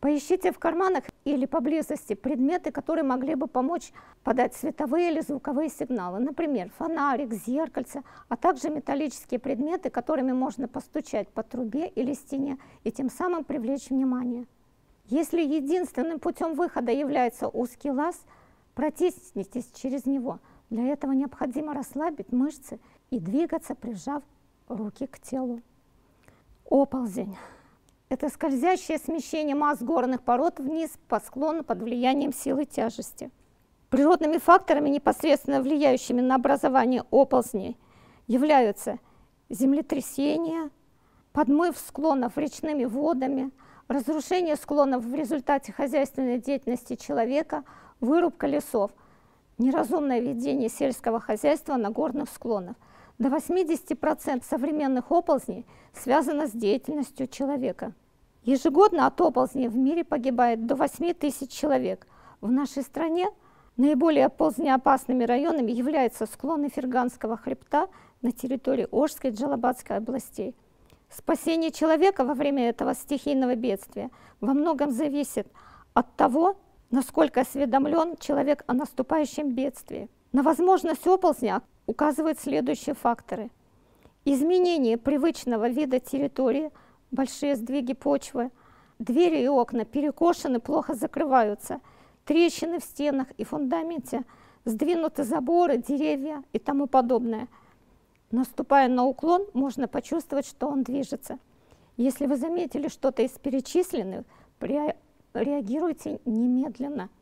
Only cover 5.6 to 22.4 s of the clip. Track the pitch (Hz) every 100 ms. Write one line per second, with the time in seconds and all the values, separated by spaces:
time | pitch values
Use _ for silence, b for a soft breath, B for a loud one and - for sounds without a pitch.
5.6 | 311 - 277 247 180 185 254 277 330 262
6.6 | 180 - - 320 285 247 269 214 - 262
7.6 | 320 - 247 - - B B 240 339 277
8.6 | 339 302 - 277 302 - - 254 262 269
9.6 | 294 359 285 - - 311 262 254 262 240
10.6 | 247 - - 302 - 226 208 - - 240
11.6 | 240 233 349 - 254 285 - 277 277 269
12.6 | B B - - 262 - 359 349 277 -
13.6 | 226 277 - 269 262 247 247 240 247 _
14.6 | _ _ _ _ _ 247 330 339 311 311
15.6 | 269 359 330 - 302 320 - 349 339 294
16.6 | 349 - 240 240 285 277 247 - - -
17.6 | 240 - 285 262 311 349 - b b b
18.6 | b - 302 294 359 349 - - 190 247
19.6 | 240 - 262 269 247 277 247 175 b b
20.6 | _ 220 247 285 277 269 269 - 269 247
21.6 | 302 285 254 269 320 302 247 247